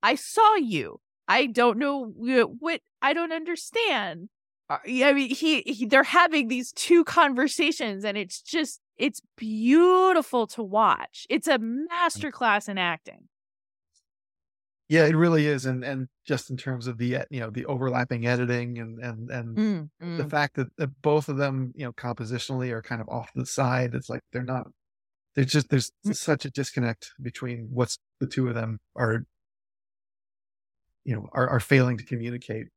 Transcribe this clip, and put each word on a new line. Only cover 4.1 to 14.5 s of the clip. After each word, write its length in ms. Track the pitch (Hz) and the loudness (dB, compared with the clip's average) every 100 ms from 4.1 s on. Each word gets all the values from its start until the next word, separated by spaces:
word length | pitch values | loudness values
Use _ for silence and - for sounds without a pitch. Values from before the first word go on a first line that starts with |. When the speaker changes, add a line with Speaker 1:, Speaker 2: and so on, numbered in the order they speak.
| 165 190 _ _ _ _ | -8 -16 _ _ _ _
Speaker 1:
Uh, 80 | 143 - | -6 -4
yeah, 240 | 254 277 | 2 4
I 40 | |
mean, 160 | 277 262 262 | 4 2 0
he, 260 | 320 294 | 2 0
he, 220 | 220 214 226 | 0 -4 4
they're 160 | 269 | 4
having 440 | 277 339 349 320 226 | 6 4 4 2 0
these 240 | 254 247 | -4 -6
two 320 | - - 339 | -8 4 6
conversations, 1000 | 320 - 302 247 277 - 311 320 247 196 208 | 6 4 4 4 0 2 0 0 -4 -4 -4
and 120 | 202 | -4
it's 240 | 190 - | -6 -10
just, 380 | - 330 302 - _ _ | -6 -4 -4 -6 _ _
it's 260 | 254 - _ _ | -2 -2 _ _
beautiful 1120 | 220 220 226 302 349 370 370 349 277 247 220 | -6 0 4 8 8 6 6 4 2 -2 -2
to 160 | - | -4
watch. 640 | 208 202 214 135 - - - | -2 4 4 4 -2 -14 -4
It's 160 | 277 - | -2 2
a 100 | 262 | 0
masterclass 1080 | 226 247 320 349 339 - 302 - 240 208 208 | 0 -4 -6 -2 -2 -2 -8 -2 0 0 0
in 80 | 190 | -4
acting. 500 | 180 170 - - _ _ _ _ _ _ _ _ _ _ _ _ _ | -2 -4 -10 -20 _ _ _ _ _ _ _ _ _ _ _ _ _